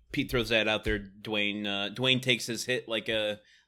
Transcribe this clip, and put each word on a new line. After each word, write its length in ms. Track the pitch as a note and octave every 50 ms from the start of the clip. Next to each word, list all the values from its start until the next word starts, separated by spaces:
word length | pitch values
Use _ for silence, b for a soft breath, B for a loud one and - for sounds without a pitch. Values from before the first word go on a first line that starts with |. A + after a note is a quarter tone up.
| - -
Pete 180 | - C#3+ C3 G2+
throws 200 | - B2 A2+ G2+
that 180 | A#2 A2 G#2+ G#2+
out 160 | A2 G#2 -
there. 160 | A2 A2 G#2 G2+ - - -
Dwayne, 440 | - A2+ G#2+ G#2 G#2 G#2 G2+ G#2 G#2
uh, 280 | G#2 G2+ G2 G2+ G2+ G2+
Dwayne 280 | B2 B2 C3 C3 B2
takes 240 | B2 B2+ B2 A2 -
his 200 | - A#2 G#2 -
hit 220 | - B2+ A#2+ - -
like 180 | A2+ A2 G2+ A#2+
a, 300 | A2+ A2 G#2+ G#2 G#2 G2+ b b b b b